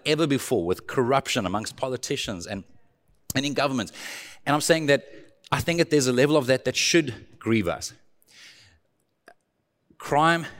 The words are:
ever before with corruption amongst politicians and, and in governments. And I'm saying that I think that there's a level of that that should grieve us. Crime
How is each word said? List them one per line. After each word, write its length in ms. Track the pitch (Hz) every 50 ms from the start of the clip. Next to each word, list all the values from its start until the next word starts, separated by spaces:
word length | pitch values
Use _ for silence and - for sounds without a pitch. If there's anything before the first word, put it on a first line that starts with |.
| -
ever 200 | 147 156 156 170
before 380 | 147 139 123 - - 131 101 82
with 220 | 87 90 - -
corruption 600 | - - 139 123 120 135 135 - - - 127 101
amongst 300 | 90 92 107 110 - -
politicians 720 | - 135 131 127 117 - - 143 131 - 127 104 87 87
and, 160 | 104 104 98 - - - - _ _ _ _ _ _ _ _ _ _ -
and 100 | 135 139
in 100 | 147 135
governments. 380 | 143 135 143 135 123 98 - - - - - - - - - - - -
And 80 | 131 147
I'm 60 | 151
saying 260 | - - 165 160 156
that 180 | 143 143 131 - - - - - - _ _ _ -
I 100 | 139 143
think 180 | - 170 165 170
that 120 | 160 -
there's 160 | 151 147 127
a 60 | 127 123
level 240 | 123 139 143 156
of 100 | 151 127
that 180 | 123 131 127 -
that 120 | 127 123
should 500 | - - - - 170 156 127 107 - - - - -
grieve 280 | - 110 117 110 92
us. 260 | 85 78 - - - - _ _ _ _ _ _ _ _ - - - - - - - _ _ _ _ _ _ _ _ _ _ _ - - _ _ _ _ _ _ _ _ _ _ _ - _
Crime 480 | - - 151 143 160 165 170 170 156 - - -